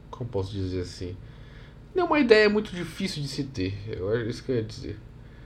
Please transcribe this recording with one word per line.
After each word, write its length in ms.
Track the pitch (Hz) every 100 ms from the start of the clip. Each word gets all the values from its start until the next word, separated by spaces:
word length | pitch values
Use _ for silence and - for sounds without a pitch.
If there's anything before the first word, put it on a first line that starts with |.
| -
como 180 | - 117
posso 220 | 98 95
dizer 300 | 101 92 92
assim, 360 | 87 - 90 98 - - - - - - - 370
não 80 |
é 40 | 339
uma 120 | 302
ideia 280 | 240 214 214
muito 280 | 208 214 175
difícil 480 | 170 - 190 147
de 40 | 143
se 180 | - 135
ter, 300 | 104 92 101 104
eu, 280 | 95 92 117
é 60 | 113
isso 160 | 123
que 80 | -
eu 60 | 123
ia 60 |
dizer. 360 | 107 - - - - - - -